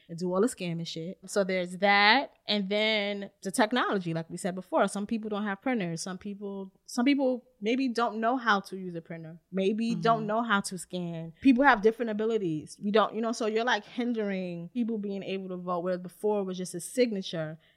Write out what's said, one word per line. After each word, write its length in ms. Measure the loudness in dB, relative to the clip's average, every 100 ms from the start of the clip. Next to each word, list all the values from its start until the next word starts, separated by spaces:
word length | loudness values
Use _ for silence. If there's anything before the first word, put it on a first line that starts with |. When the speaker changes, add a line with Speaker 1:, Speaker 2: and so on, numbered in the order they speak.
| -14
Speaker 1:
and 100 | -6
do 140 | -2
all 80 | 2
the 40 | 0
scamming 400 | 0 -6 -6 -6
shit. 320 | -8 -10 -12 -4
So 160 | 0
there's 340 | 0 0 -2 0
that. 540 | 4 6 8 6 2 _ -4
And 220 | -2 0
then 640 | 2 2 2 0 -4 -10 _
the 80 | -4
technology, 640 | 0 2 2 0 0 -2
like 160 | -6 -6
we 80 | -6
said 180 | -6
before, 320 | -6 0 2 2
some 180 | 0 -4
people 240 | -4 -4
don't 140 | -4
have 180 | -4 -4
printers. 400 | -2 -2 -2 -4
Some 160 | -8 -10
people, 520 | -12 -10 -10 -10 -12 _ -8
some 180 | 0 4
people 380 | 4 2 0 -6 -6
maybe 260 | -2 0 0
don't 280 | 0 0 0
know 180 | 0 0
how 200 | 2 0
to 160 | 0 -10
use 160 | -8
a 80 | -10
printer, 360 | -10 -12 -14 -18 _
maybe 420 | 0 0 0 -2
don't 260 | 0 2 2
Speaker 2:
Mm-hmm. 60 | 0
Speaker 1:
know 140 | -2
how 180 | 2 0
to 160 | 0 -8
scan. 560 | -8 -6 -6 -6 -10 2
People 200 | 4 8
have 200 | 8 6
different 280 | 6 2 -2
abilities. 680 | -2 0 0 0 -4 -6 -6
We 80 | 2
don't, 240 | 4 4
you 60 | 0
know, 120 | -4
so 120 | -2 -2
you're, 180 | 0
like, 200 | 2 0
hindering 880 | -2 -6 -4 -2 -2 -2 -4 -8 -6
people 240 | -4 -2 -2
being 260 | -4 -6
able 260 | -6 -6 -6
to 60 | -8
vote, 220 | -4 -2
where 180 | 0 -2
before 420 | -6 -4 0 0
it 40 |
was 120 | 0 -4
just 180 | -6
a 60 | -8
signature. 800 | -4 2 2 0 -6 -6 -6 -10 _